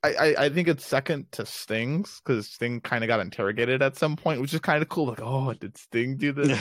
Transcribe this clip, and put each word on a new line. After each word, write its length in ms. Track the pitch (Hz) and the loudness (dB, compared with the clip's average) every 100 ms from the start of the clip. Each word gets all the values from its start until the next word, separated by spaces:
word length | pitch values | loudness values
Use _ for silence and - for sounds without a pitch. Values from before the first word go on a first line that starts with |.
I, 120 | 147 | 0
I, 300 | - 156 147 | 2 4 4
I 40 | 143 | 2
think 180 | 151 175 | 2 2
it's 180 | 147 | 0
second 460 | - 135 135 147 - | 0 -2 0 -4 -6
to 120 | - 104 | -10 -10
Sting's, 760 | - - 110 120 156 202 - | -10 -4 -2 0 -2 -4 -6
'cause 240 | - 120 101 | -2 -2 -2
Sting 320 | - 120 120 | -6 -4 -4
kinda 260 | - 120 113 | -4 -2 2
got 140 | 113 | 2
interrogated 600 | 92 - 101 107 117 131 | 0 -2 -2 0 2 2
at 140 | 135 135 | 2 2
some 200 | 160 151 | 0 0
point, 240 | 165 143 | 0 0
which 120 | 139 | -2
is 40 | 160 | -2
kinda 240 | - 151 160 | 2 2 2
cool. 200 | - 143 | 0 -2
Like, 140 | 113 | -2
"Oh, 300 | 110 135 135 | -2 -2 0
did 240 | 110 101 - | -4 -8 -14
Sting 380 | - 117 123 135 | -4 0 0 0
do 160 | 143 | 0
this?" 260 | 143 143 127 | 2 2 2